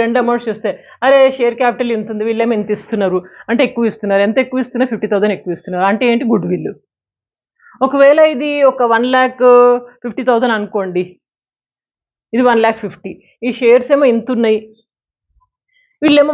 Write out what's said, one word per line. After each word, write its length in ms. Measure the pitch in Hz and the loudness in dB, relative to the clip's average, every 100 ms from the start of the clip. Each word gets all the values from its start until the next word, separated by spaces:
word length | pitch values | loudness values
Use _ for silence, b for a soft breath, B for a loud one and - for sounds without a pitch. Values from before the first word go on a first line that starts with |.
రెండు 160 | 233 240 | -2 -2
అమౌంట్స్ 260 | 240 240 240 | -2 -2 -4
చూస్తే. 200 | 214 208 - B B 254 | -6 -8 -8 B B 2
అరే 120 | 269 269 269 | 4 4 2
షేర్ 180 | 240 233 | -2 0
క్యాపిటల్ 280 | 247 190 240 220 | -2 -2 -4 -4
ఇంత 160 | 214 | -6
ఉంది, 120 | 214 220 | -6 -4
వీళ్ళేమో 260 | 220 226 214 | -2 -2 -2
ఇంత 120 | 208 208 | -4 -6
ఇస్తున్నారు 420 | - 214 190 185 180 B B | -6 -4 -2 -2 -6 B B
అంటే 120 | 240 262 | 0 0
ఎక్కువ 220 | 233 226 | 0 -4
ఇస్తున్నారు. 300 | 220 202 196 202 | -4 -2 0 0
ఎంత 120 | 240 | 0
ఎక్కువ 200 | 254 254 | -2 -4
ఇస్తున్నారు? 260 | - 226 254 | -6 -4 -4
ఫిఫ్టీ 160 | 208 214 | -4 -4
థౌజండ్ 200 | 202 208 190 | -2 -2 -2
ఎక్కువ 200 | 180 170 | -6 -10
ఇస్తున్నారు. 300 | - 180 196 | -8 -2 -2
అంటే 140 | 220 247 | 0 0
ఏంటి? 140 | 240 233 | 0 0
గుడ్‌విల్. 360 | 214 175 175 151 - _ _ _ _ _ _ _ _ b b 269 | -2 -2 -6 -6 -12 _ _ _ _ _ _ _ _ b b -2
ఒకవేళ 340 | 277 277 311 311 254 | 4 4 6 2 0
ఇది 160 | 294 294 269 | -4 0 2
ఒక 120 | 269 233 | 2 0
వన్ 140 | 226 254 254 | 0 2 0
ల్యాక్ 280 | 254 254 247 247 247 247 247 B | 0 2 4 6 6 2 -4 B
ఫిఫ్టీ 180 | 240 262 247 | -10 -4 0
థౌజండ్ 260 | 233 240 214 | 0 0 -2
అనుకోండి, 460 | 208 208 185 175 180 - _ _ _ _ _ _ _ _ _ _ _ | -4 -6 -4 -4 -6 -12 _ _ _ _ _ _ _ _ _ _ _
ఇది 80 | 233 247 | 0 2
వన్ 120 | 233 | 2
ల్యాక్ 160 | 226 220 196 | 0 -2 -10
ఫిఫ్టీ, 240 | - 190 - b b 247 | -14 -16 -18 b b -8
ఈ 20 | 247 | 0
షేర్స్ 300 | 240 240 247 | 4 4 4
ఏమో 100 | 285 269 | 2 2
ఇంత 160 | 233 233 233 | 0 -2 -2
ఉన్నాయి, 220 | 226 220 - _ _ _ _ _ _ _ _ _ _ _ _ _ | 0 -2 -4 _ _ _ _ _ _ _ _ _ _ _ _ _
వీళ్ళేమో 300 | 294 294 294 | 2 2 2